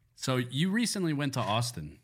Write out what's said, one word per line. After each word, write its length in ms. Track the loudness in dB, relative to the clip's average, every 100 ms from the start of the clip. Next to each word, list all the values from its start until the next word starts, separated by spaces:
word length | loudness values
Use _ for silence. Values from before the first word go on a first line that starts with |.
| _ -8
So 180 | 0 0
you 340 | 0 0 2
recently 420 | 2 0 0 0
went 220 | 0 0 0
to 40 |
Austin. 600 | 0 0 0 -4 -10 -12